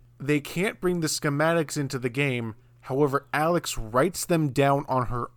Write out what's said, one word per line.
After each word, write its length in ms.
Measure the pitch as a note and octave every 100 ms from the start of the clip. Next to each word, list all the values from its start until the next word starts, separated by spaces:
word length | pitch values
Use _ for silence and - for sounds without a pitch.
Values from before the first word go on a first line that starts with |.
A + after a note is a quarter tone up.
| - -
they 200 | C#3 D3
can't 400 | D3 E3+ G3+ -
bring 180 | F3+ F3
the 80 | D#3
schematics 720 | - D3+ C#3+ D#3+ E3+ D3 D3
into 200 | C3+ C3
the 100 | B2
game. 460 | A#2 C#3+ B2 A2+ - _ _
However, 460 | - C#3 D3 C3+ -
Alex 440 | C#3+ D#3+ F3 - -
writes 480 | A2 B2 F3+ - -
them 240 | E3 D3+
down 360 | C3 C#3 C#3 -
on 200 | B2+ A#2+
her 220 | A#2+ B2+